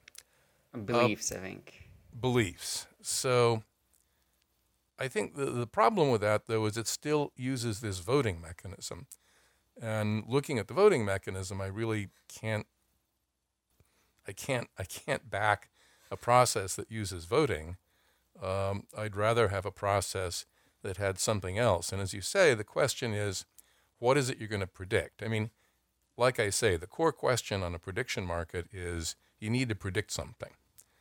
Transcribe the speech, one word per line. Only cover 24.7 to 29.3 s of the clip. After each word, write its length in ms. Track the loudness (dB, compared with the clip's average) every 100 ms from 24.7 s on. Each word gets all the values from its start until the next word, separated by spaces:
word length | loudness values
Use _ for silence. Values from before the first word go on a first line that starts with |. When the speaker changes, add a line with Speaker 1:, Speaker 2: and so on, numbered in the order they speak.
| -8 0 0 0 -6
Speaker 2:
I 60 | -4
mean, 220 | -2 -2 -8 _ _ _ _ _ 0
like 240 | 2 2
I 100 | 0
say, 260 | 2 2 2
the 120 | -2
core 240 | 0 0
question 500 | 2 2 0 0 -2
on 100 | -2
a 60 | -6
prediction 460 | -6 -6 -4 -4
market 420 | -4 -4 -4 -6 -8
is 420 | -8 -6 -4 -6 -8 _